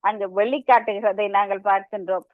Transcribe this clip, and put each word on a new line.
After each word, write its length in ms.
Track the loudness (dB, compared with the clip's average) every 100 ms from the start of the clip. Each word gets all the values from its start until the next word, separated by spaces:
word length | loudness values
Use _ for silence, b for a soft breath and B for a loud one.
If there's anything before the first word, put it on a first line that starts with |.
அங்கு 220 | -2 -2 -4 0
வெளிக்காட்டுகிறதை 920 | 0 0 4 4 4 -2 -2 0 0
நாங்கள் 320 | 0 0 -2
பார்க்கின்றோம். 640 | 0 0 0 -12 -4 -6 -6